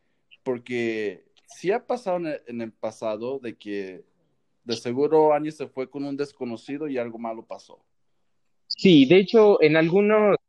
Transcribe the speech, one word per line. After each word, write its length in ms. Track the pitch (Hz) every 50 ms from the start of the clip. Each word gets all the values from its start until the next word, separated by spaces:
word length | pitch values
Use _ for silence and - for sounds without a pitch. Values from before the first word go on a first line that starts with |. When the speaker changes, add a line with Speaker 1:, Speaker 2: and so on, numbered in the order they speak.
| _ _ _ _ _ _ _ _ _
Speaker 1:
porque 840 | 131 123 120 123 - 123 120 117 113 113 110 107 101 92 76 _ _ _ _ _
sí 260 | _ - - - 175
ha 140 | 208 254 -
pasado 320 | - 247 240 - 190 180
en 100 | 180 170
el, 140 | 156 147 - -
en 140 | - 120 117
el 100 | 117 113
pasado 680 | - _ - 110 110 - 120 110 107 107 113 123 135 135
de 180 | 123 113 -
que 480 | _ - 104 101 101 98 95 92 87 - _ _ _ _ _ _ _ _ _ _ _ _
de 140 | 117 117
seguro 560 | - - 123 120 131 147 147 156 156 156 151 147
alguien 200 | 147 151 151 151
se 140 | - 139
fue 220 | - _ 131 131 127
con 160 | - 143 143
un 100 | 143 139
desconocido 720 | 139 143 143 - _ 127 120 120 113 - - 139 143 156
y 100 | 151 135
algo 200 | 123 117 120 113
malo 280 | 113 117 113 113 113 110
pasó. 380 | _ 95 101 - - - _ _ _ _ _ _ _ _ _ _ _ _ _ _ _ _ _ _
Speaker 2:
Sí, 380 | _ - - - 190 170 147 135
de 120 | 127 175
hecho, 440 | 190 202 - - 226 214 208 202 -
en 140 | 156 151 151
algunos 600 | 160 160 165 170 202 208 208 214 214 214 208 175 - -